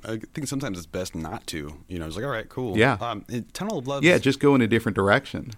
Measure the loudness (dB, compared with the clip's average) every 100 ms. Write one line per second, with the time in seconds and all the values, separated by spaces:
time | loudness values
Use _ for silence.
0 | -8 -8 -8 -8 -6 -4 -4 -6 -8 -8
1 | -6 -8 -8 -8 -8 -10 -10 -12 -10 -8
2 | -6 -6 -6 -6 -8 -8 -2 4 4 2
3 | -4 -8 -8 -8 -8 -8 -6 -4 -4 2
4 | 4 6 4 4 6 6 6 2 2 2
5 | 4 4 2 -10 -10